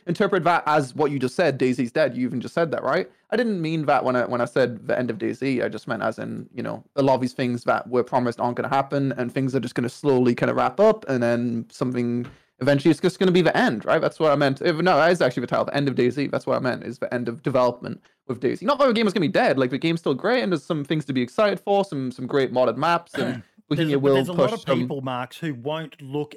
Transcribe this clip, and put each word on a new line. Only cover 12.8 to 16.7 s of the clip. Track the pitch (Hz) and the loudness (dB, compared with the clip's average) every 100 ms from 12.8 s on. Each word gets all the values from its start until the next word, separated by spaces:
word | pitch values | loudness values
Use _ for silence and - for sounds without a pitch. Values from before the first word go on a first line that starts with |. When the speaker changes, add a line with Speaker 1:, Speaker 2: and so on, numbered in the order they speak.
| 165 | 4
Speaker 1:
it's | 151 | 2
just | 180 - | 0 2
gonna | 190 | 2
be | 180 | 4
the | 160 - | 4 2
end, | 247 110 - | 0 0 0
right? | 156 | 0
That's | 143 - | 0 0
what | 156 | 2
I | 143 | 4
meant. | 139 135 | 2 2
If, | 175 156 | 0 2
no, | 175 151 | 2 4
that | 160 | 4
is | 175 | 4
actually | 131 135 | 2 0
the | 120 | -2
title, | 113 110 | -2 0
the | 139 | 0
end | 139 | 0
of | 123 | 2
DayZ. | 123 127 139 | 0 0 -4
That's | 139 - | -4 -2
what | 123 | -2
I | |
meant, | 127 | -2